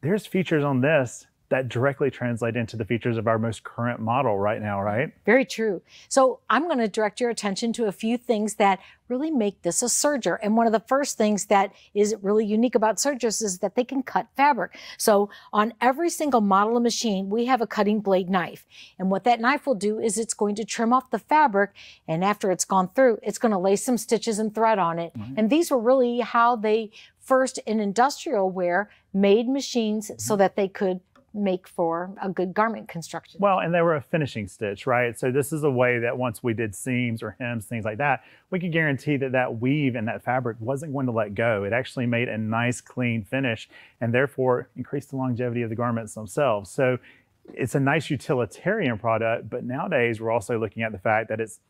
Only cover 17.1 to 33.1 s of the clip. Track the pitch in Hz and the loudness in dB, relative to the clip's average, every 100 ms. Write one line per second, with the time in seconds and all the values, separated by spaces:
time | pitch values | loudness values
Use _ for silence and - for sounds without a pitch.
17.1 | 190 196 214 240 262 220 - 202 214 196 | -2 -2 -2 2 0 0 0 2 2 2
18.1 | 185 185 190 160 - _ - - _ 185 | 2 2 0 -2 -10 _ -20 -20 _ -2
19.1 | 196 214 233 233 277 - 226 202 220 226 | 0 2 2 2 0 0 0 0 0 -2
20.1 | 214 226 - 208 208 220 - 226 254 - | -2 -4 -2 -2 -2 -6 -2 2 2 0
21.1 | 220 _ 302 294 196 202 - - - - | -8 _ 4 4 4 0 -2 -20 -20 -6
22.1 | 160 190 208 208 180 - 196 185 - 262 | 0 0 0 0 0 0 0 0 4 4
23.1 | 220 - 196 233 202 190 196 - 240 - | 4 -2 -2 0 2 2 2 2 -2 0
24.1 | 220 - 208 220 214 226 220 170 165 170 | -2 0 -2 -2 2 2 4 2 -2 -6
25.1 | 123 107 135 220 294 339 262 220 262 247 | -8 -10 0 2 2 2 2 4 4 4
26.1 | 240 220 240 233 240 214 214 214 - - | 0 -2 2 2 2 0 0 -2 -14 -20
27.1 | _ - 262 262 - - 220 208 196 254 | _ 0 2 2 -2 -4 -2 0 2 2
28.1 | 285 - 240 190 185 175 175 208 _ _ | 2 -2 0 0 0 0 0 -2 _ _
29.1 | 190 196 202 240 277 254 254 220 214 208 | 2 6 6 4 -2 -2 -2 -2 -2 -6
30.1 | - - 208 190 - 196 - 196 185 _ | -8 -2 2 2 2 -4 -2 -2 -2 _
31.1 | _ _ 208 202 185 - - 170 165 180 | _ _ -4 -2 -2 -6 -4 -2 -2 -6
32.1 | 196 196 185 180 180 220 214 - 165 160 | -8 -8 -4 -4 0 0 -2 -10 -12 -10